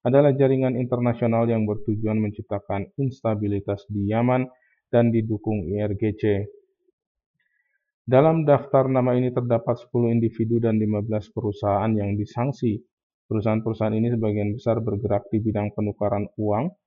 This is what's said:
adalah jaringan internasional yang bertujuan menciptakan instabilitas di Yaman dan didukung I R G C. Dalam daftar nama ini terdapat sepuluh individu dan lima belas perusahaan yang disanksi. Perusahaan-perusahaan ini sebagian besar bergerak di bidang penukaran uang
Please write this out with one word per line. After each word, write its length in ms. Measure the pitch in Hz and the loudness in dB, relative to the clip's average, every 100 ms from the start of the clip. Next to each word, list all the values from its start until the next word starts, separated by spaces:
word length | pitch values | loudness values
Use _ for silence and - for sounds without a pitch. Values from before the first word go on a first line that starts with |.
adalah 320 | 123 135 147 | 4 4 4
jaringan 480 | 135 135 131 131 127 | 4 2 2 0 -2
internasional 640 | 123 123 120 117 120 113 | -2 0 0 0 0 2
yang 240 | 117 113 107 | 0 0 0
bertujuan 480 | 104 - 104 107 107 | -2 -4 -2 -2 0
menciptakan 720 | 107 104 110 101 - 101 98 - | -2 -6 -8 -8 -6 -6 -6 -4
instabilitas 880 | 135 123 113 107 104 101 98 101 - | -4 -2 -4 -2 -2 -4 -4 -6 -6
di 240 | 104 101 107 | -4 -2 0
Yaman 320 | 120 127 127 _ _ _ _ | 2 0 -2 _ _ _ _
dan 240 | 120 117 | 2 4
didukung 480 | 113 110 107 - 107 82 104 | 2 0 -4 -2 -4 -2 -4
I 80 | |
R 80 | 104 | -2
G 100 | 101 110 107 | -2 -2 0
C. 60 | 107 98 - - _ _ _ _ _ _ _ _ _ _ _ _ _ _ | 0 0 -2 -12 _ _ _ _ _ _ _ _ _ _ _ _ _ _
Dalam 480 | - 127 156 165 147 | 2 6 6 4 4
daftar 400 | 139 143 139 131 | 2 4 2 2
nama 240 | 131 127 | 2 2
ini 160 | 123 127 | 2 0
terdapat 480 | 123 123 117 123 120 | -2 0 -2 0 -4
sepuluh 320 | - 123 120 | -2 0 2
individu 480 | 117 110 - 113 117 | 2 0 -2 0 0
dan 240 | 117 110 | 2 2
lima 240 | 107 107 | 0 -2
belas 240 | 107 107 - | -2 -4 -4
perusahaan 640 | - 107 101 104 101 110 | -6 -6 -4 0 0 0
yang 240 | 110 101 104 | 0 0 -2
disanksi. 640 | 104 - 127 - 123 101 _ _ _ _ _ | -4 -4 -4 -2 -2 -4 _ _ _ _ _
Perusahaan-perusahaan 640 | 110 107 110 110 110 107 | -2 0 0 -2 -2 -2
ini 240 | 110 113 | 0 0
sebagian 400 | 117 110 104 104 | 0 0 0 -2
besar 240 | 104 - 113 | -2 -2 -2
bergerak 480 | 113 101 98 101 - | -2 -4 -2 -2 -2
di 80 | 110 | -2
bidang 320 | 110 107 104 | 0 -2 -4
penukaran 560 | 107 107 101 104 101 101 - | -4 -4 -2 -2 -2 -4 -4
uang 320 | 107 104 156 180 | -2 0 -2 -8